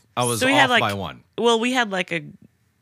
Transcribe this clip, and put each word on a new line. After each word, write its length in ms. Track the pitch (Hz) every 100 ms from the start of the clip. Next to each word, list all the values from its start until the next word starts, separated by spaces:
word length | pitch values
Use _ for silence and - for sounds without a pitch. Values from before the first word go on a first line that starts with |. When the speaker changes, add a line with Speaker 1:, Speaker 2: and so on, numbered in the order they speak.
| _ 120
Speaker 1:
I 80 |
was 160 | 123 117
Speaker 2:
So 60 | 262
we 80 |
Speaker 1:
off 60 | 277
Speaker 2:
had, 80 | 262
like, 120 | 233
Speaker 1:
by 120 | 107
one. 300 | 101 80 - _ -
Speaker 2:
well, 220 | 233 226
we 120 | 247
had, 160 | 254 220
like, 200 | 190 180
a, 120 | 170 147 - - _ _ _